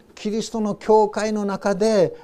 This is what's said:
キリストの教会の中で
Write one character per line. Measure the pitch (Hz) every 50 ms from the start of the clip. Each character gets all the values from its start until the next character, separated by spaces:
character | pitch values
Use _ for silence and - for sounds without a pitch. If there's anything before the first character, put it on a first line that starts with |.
| - _ -
キ | - - 214
リ | 208 226
ス | - -
ト | - 226
の | 214 208 202
教 | - - 226 214 214 214 202
会 | - 208 214 220 214
の | 208 202
中 | 202 196 190 - 202 202
で | 180 214 220 220 196 165 151 - -